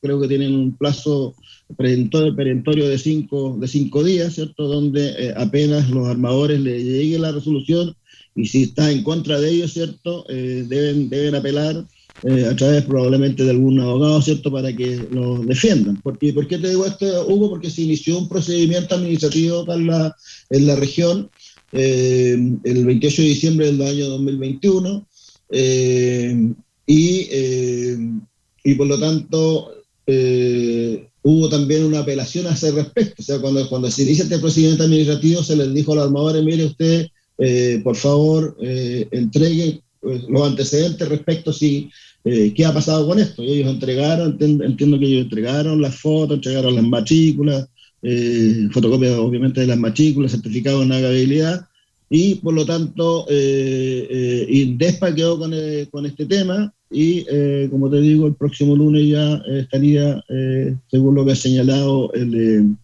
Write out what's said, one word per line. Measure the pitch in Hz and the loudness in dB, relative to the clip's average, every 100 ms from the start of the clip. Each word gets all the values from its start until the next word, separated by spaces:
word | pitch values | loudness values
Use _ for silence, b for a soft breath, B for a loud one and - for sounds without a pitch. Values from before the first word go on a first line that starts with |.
creo | 139 143 | -4 -2
que | 135 | 0
tienen | 139 139 | 0 0
un | 135 131 127 | 0 -2 -2
plazo | 143 135 151 143 127 - b b b - | -2 -2 -2 -2 -4 -8 b b b -4
perentorio, | 127 127 107 156 156 139 | 0 0 0 0 0 0
perentorio | 131 127 147 151 143 | -2 -2 0 0 0
de | 135 | -2
cinco, | 156 156 - 139 135 117 | -2 -2 -4 -4 -4 -6
de | 131 | -4
cinco | 143 139 147 | -4 -2 0
días, | 170 180 170 | 0 0 -2
¿cierto? | 156 156 - | -6 -10 -6
Donde, | 143 147 147 143 143 - | -4 -2 -2 -2 -4 -4
eh, | 123 | -6
apenas | 104 123 143 151 147 131 | -4 -2 0 0 2 0
los | 127 123 | 0 -2
armadores | 120 123 131 147 143 | -2 0 0 0 0
les | 135 120 | -2 -4
llegue | 123 131 156 160 | -4 -2 -2 -2
la | 160 | -4
resolución | 147 143 143 131 170 175 - _ b b | -4 -4 -4 0 -2 -2 -8 _ b b
y | - | -6
si | 110 135 | -2 0
está | 120 - 151 | 0 0 0
en | 139 | 0
contra | 123 165 147 147 | -2 -4 -2 -2
de | 151 | 0
ellos, | 170 170 | 0 -2
¿cierto? | 165 165 - 170 175 - | -4 -8 -8 -10 -10 -10
Eh, | 131 127 127 120 | -8 -6 -6 -4
deben, | 135 147 147 127 | -2 0 0 -2
deben | 143 147 139 | -2 -2 -2
apelar, | 135 143 151 160 - b b - | -2 -2 -2 -4 -10 b b -8
eh, | 123 131 | 0 2
a | 117 | 2
través | 107 135 147 | 2 2 2
probablemente | 139 135 127 135 139 131 | 2 0 2 2 2 2
de | 131 | 2
algún | 123 135 131 | 4 4 4
abogado, | 123 127 151 151 | 2 2 2 2
¿cierto? | 156 151 143 | 2 0 -2
Para | 135 131 117 | -4 -6 -4
que | 123 123 - | -4 -6 -6
lo | 127 123 123 | -4 -2 -2
defiendan. | 117 127 220 156 101 98 | -2 0 2 2 0 -2
¿Por | 135 127 | -6 -4
qué, | 147 | -2
por | 139 - | -2 -2
qué | 175 | -4
te | 185 | -2
digo | 185 | -2
esto, | 196 196 196 180 170 | -2 -4 -2 -2 0
Hugo? | 202 208 | 2 0
Porque | 170 165 | -2 -8
se | 165 | -4
inició | 160 151 160 175 | -2 -2 -2 -2
un | 180 | -2
procedimiento | 185 175 175 165 175 170 | -4 -2 0 0 0 -2
administrativo | 180 175 160 151 156 165 170 | -2 -2 -2 0 0 0 -2
acá | 170 | -4
en | 170 165 | -2 0
la, | 165 160 - B B B | 0 -2 -6 B B B
en | 139 143 | 2 4
la | 139 | 2
región, | 139 - 170 190 202 _ B B _ | 0 0 0 0 -4 _ B B _
eh, | 131 135 127 127 127 123 123 123 - | -2 0 2 2 2 2 2 0 -2
el | 120 127 | -2 0
veintiocho | 123 120 147 147 | 2 2 2 2
de | 156 | 2
diciembre | 139 160 160 151 | 2 2 2 2
del | 143 | 2
año | 139 143 139 | 0 -2 -4
dos | 135 | -2
mil | 139 135 | -2 -2
veintiuno, | 135 135 202 185 185 202 - b b b - | -4 -2 0 2 0 -6 -10 b b b -6
eh, | 127 131 131 127 123 123 123 120 120 113 - _ _ - | -2 0 2 2 2 0 0 -2 0 0 -2 _ _ 2
y, | 156 175 185 170 | 4 4 0 -2
eh, | 139 131 127 123 123 123 120 117 110 - _ _ _ | -4 -2 -2 -2 -2 -4 -4 -6 -8 -10 _ _ _
y | 143 | 0
por | 131 139 | 2 2
lo | 139 | 0
tanto, | 156 160 - 160 160 156 - - - _ - | 0 -2 -2 0 0 0 -4 -16 -20 _ 0
eh, | 131 127 127 123 120 120 117 117 107 - _ | 2 2 2 0 0 0 0 -2 -4 -10 _
hubo | 139 160 156 | 4 4 4
también | 151 143 156 | 0 0 2
una | 156 151 | 2 0
apelación | 139 135 123 175 175 | -2 -4 -4 -4 -2
a | |
ese | 151 160 | -2 0
respecto. | 147 147 - 208 - | 0 -2 -2 -2 -4
O | |
sea, | 110 139 | -8 -4
cuando, | 135 135 131 | -2 -2 -2
cuando | 127 123 | -4 -4
se | 131 | 0
inicia | 135 156 | 2 2
este | 156 170 | 0 -2
procedimiento | 160 156 160 156 | 0 2 4 4
administrativo, | 160 156 151 143 160 170 | 4 4 2 2 2 2
se | 160 151 | 0 0
les | 135 | 0
dijo | 139 147 | 0 0
a | 151 | 0
los | |
armadores, | 139 143 156 156 | 2 0 0 0
"Mire | 156 160 156 | 0 0 -2
usted, | - 165 165 165 _ _ - | 0 0 0 -2 _ _ -2
eh, | 127 123 123 117 | 0 2 0 0
por | 120 113 | -2 -2
favor, | 143 147 156 160 156 - | 2 2 4 2 0 -6
eh, | 123 127 123 123 123 | -6 -4 -4 -4 -4
entregue, | 123 117 143 165 160 165 156 _ _ | -2 -2 2 2 2 -2 -4 _ _
eh, | - 123 120 | -8 -6 -2
los | 135 143 | 0 0
antecedentes | 123 127 147 170 160 156 | 0 -2 0 -2 -2 -4
respecto | 147 - 165 156 | -4 -4 -4 -4
si, | - 151 143 - B B B | -2 0 0 -6 B B B
eh, | 117 117 107 | -2 2 2
qué | 104 160 | 2 2
ha | |
pasado | 147 156 156 151 | 2 0 0 2
con | 202 | 2
esto". | 180 - | 0 -2
Y | 120 | -2
ellos | 143 135 | 0 0
entregaron, | 127 127 127 147 165 160 131 | -2 -2 0 0 0 0 0
enten-, | 151 147 | 2 2
entiendo | 131 120 143 139 | 0 0 2 4
que | 139 | 4
ellos | 131 | 2
entregaron | 120 107 117 143 156 156 | 0 -4 -4 -2 0 0
las | 143 | 0
fotos, | - 156 156 151 147 | -2 -2 0 0 -2
entregaron | 131 135 127 | -2 -2 0
las | 120 | 2
matrículas, | 117 120 107 160 160 143 147 135 131 _ b _ | 2 2 2 4 4 2 0 0 -4 _ b _
eh, | 123 120 120 117 110 113 104 | -4 -2 0 2 2 2 0
fotocopias | 127 110 131 127 120 | 0 2 2 2 2
obviamente | 117 120 131 131 | 0 0 0 0
de | 127 | 0
las | 120 | 0
matrículas, | 113 113 156 143 135 | 0 2 2 2 0
certificados | 117 113 120 135 139 | -2 -4 -4 -2 0
de | 131 | 0
navegabilidad, | 131 131 127 131 147 160 175 - _ _ _ - | 0 0 2 2 2 0 -2 -8 _ _ _ -2
y | 151 196 | 2 2
por | 190 165 | 0 0
lo | 160 151 | -2 0
tanto, | 165 156 - 170 170 - | -2 -4 -2 0 0 0
eh, | 143 139 139 135 131 131 127 - | 0 2 0 0 -2 -4 -4 -4
eh, | 127 123 123 104 | -4 -2 -2 0
indespa | 135 131 120 170 180 185 | 2 2 0 0 0 -2
quedó | 151 165 165 | 0 0 -2
con, | 160 | -4
eh, | 160 151 151 143 | -6 -4 -6 -8
con | 143 | -8
este | 143 143 151 | -8 -8 -4
tema, | 196 185 190 208 - _ | -2 -2 -2 -4 -8 _
y, | 143 160 175 - | 0 0 0 -2
eh, | 143 143 139 135 | -2 0 0 -2
como | 139 135 | -2 0
te | 143 | 2
digo, | 151 151 151 | 4 4 2
el | |
próximo | 147 147 - 147 | 0 -4 0 2
lunes | 143 151 151 147 | 4 4 4 4
ya, | 151 151 151 - | 2 0 -2 -4
eh, | 135 | -6
estaría, | 131 135 143 147 143 139 - | -4 0 4 4 2 -2 -6
eh, | 131 131 131 135 131 - | -4 -2 -2 -2 -4 -2
según | 131 135 | 2 4
lo | 143 | 4
que | 135 | 2
ha | 131 | 2
señalado | 131 127 127 135 139 135 123 | 2 2 2 2 0 0 -2
el, | - 120 | -2 -2
eh, | 117 113 107 104 104 | 0 2 4 2 0